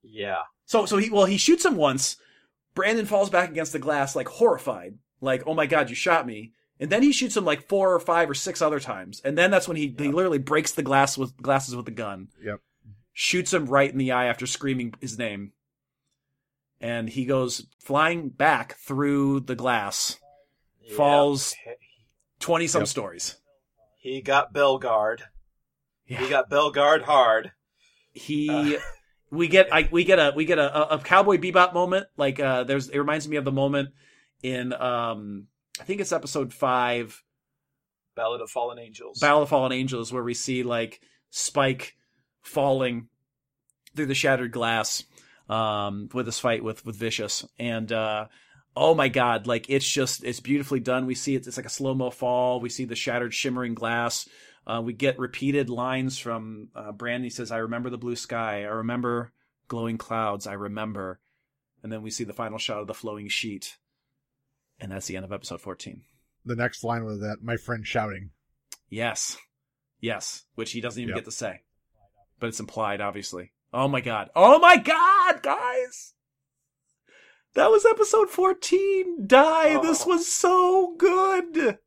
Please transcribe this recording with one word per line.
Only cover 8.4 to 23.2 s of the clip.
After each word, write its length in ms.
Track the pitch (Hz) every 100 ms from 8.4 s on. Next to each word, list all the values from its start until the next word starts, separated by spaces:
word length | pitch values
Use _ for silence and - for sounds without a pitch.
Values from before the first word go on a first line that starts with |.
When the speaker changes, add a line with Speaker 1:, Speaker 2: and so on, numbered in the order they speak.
| - 175
Speaker 2:
other 160 | 156 151
times. 420 | 139 98 92 107
And 120 | 135 151
then 140 | 185
that's 160 | 190 185
when 100 | 160
he, 120 | 143 123
he 60 |
Speaker 3:
Yep. 100 | 147
Speaker 2:
literally 240 | 156 190 147
breaks 320 | 139 151 156
the 120 | -
glass 340 | 135 139 139 -
with, 180 | 127 -
glasses 380 | 131 - 131
with 120 | 123 117
the 40 |
gun. 380 | 110 107 98 101 _
Speaker 3:
Yep. 200 | 104 101 _ _ - - _
Speaker 2:
Shoots 400 | - - 180 175
him 140 | 180 139
right 240 | 139 139
in 80 | 131
the 140 | 127
eye 140 | 123 123
after 200 | 120 131
screaming 480 | - 139 127 120 -
his 180 | 135 110
name. 320 | 113 101 101 _ _ _ _ _ _ _ _ _ _ _ _ _
And 280 | 113 117 113
he 160 | 120
goes 420 | 127 135 127 - - _
flying 480 | - 139 160 170 143
back 480 | - 147 131 - -
through 640 | - 139 143 143 139 139
the 160 | 131 117
glass, 640 | 127 117 101 - - - _ _ _ _ _ _
Speaker 1:
Yeah. 160 | - 107
Speaker 2:
falls 560 | 143 143 143 139 -
Speaker 1:
He 160 | - 117 120 _ _ _ _ _ _
Speaker 2:
twenty 300 | - 165 165
some 140 | 170
Speaker 3:
Yep. 60 | 139
Speaker 2:
stories. 480 | - 101 87